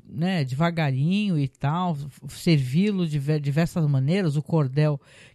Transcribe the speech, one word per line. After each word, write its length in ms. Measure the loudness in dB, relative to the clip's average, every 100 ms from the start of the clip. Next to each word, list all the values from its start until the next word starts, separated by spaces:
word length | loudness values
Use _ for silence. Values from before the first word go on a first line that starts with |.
| -12
né, 360 | -4 -2 -2
devagarinho 960 | -2 0 -2 0 0 0 0 0 0 0
e 100 | -2
tal, 480 | -4 -4 -2 -2 -4
f-, 120 | -8 -14 -16
servi-lo 800 | -4 2 4 4 2 2 0 -2
de 100 | -2
ve-, 220 | -2 -2
diversas 460 | 0 0 0 0 0
maneiras, 500 | 2 2 2 0 0
o 60 |
cordel, 580 | 0 0 2 2 0 0 -8 -20 -20